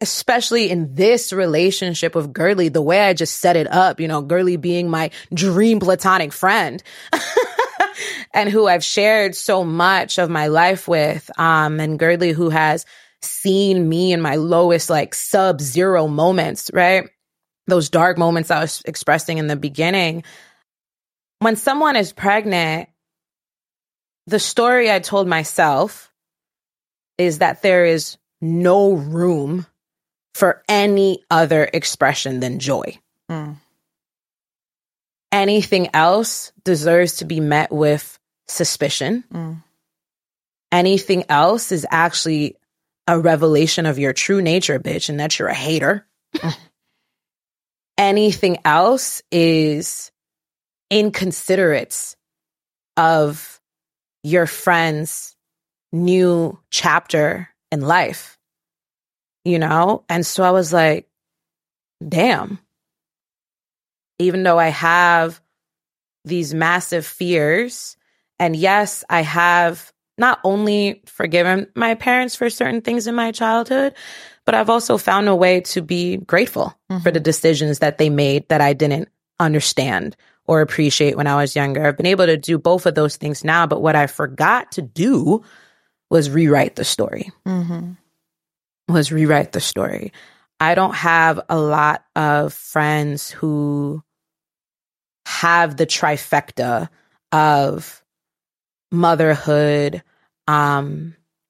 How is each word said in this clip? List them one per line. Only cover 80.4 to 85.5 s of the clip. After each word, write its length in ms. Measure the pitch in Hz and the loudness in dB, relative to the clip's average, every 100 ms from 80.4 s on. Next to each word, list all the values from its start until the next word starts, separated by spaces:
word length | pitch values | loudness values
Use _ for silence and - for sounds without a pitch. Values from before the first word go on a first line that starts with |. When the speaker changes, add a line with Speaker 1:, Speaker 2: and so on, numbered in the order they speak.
| - | 0
Speaker 1:
or 160 | 160 | 2
appreciate 560 | 151 - 151 - 147 - | 2 0 0 2 0 0
when 100 | 147 | -2
I 80 | 143 | 0
was 180 | 139 | -2
younger. 320 | 147 139 139 151 | -2 -2 0 -2
I've 120 | 143 | 0
been 80 | 175 | 0
able 200 | 190 175 | 2 2
to 100 | 160 | 2
do 200 | 147 165 | 0 0
both 280 | 170 180 180 | 2 2 0
of 100 | 156 | 0
those 220 | 151 - | -2 -2
things 260 | 151 143 | -8 -6
now, 240 | 151 165 165 | -2 0 0
but 140 | 147 | 0
what 160 | 151 151 | 2 2
I 100 | 143 | 0
forgot 640 | - 147 135 160 240 - | -4 -8 -2 0 0 -2
to 80 | - | -12
do 640 | 131 - 208 220 147 214 - | -10 -2 0 2 2 0 -2